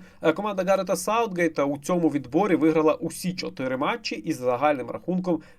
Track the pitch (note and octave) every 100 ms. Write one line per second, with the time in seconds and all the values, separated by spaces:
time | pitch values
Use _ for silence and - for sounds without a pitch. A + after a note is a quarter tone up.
0 | F#3 - E3+ - G#3 F#3+ F#3 F#3+ F#3+ F#3
1 | - A3+ A3 F3 E3+ E3 C#3+ C#3+ - F3+
2 | D#3+ C#3 B2 D3 G3+ D3+ D#3 D#3 D#3 -
3 | E3 - F3+ F3+ B2 - C3 C3 D#3+ A#3
4 | - - D#3+ C3 B2+ B2 D3+ C#3 A#2 A2+
5 | - F3+ F#3 D#3+ -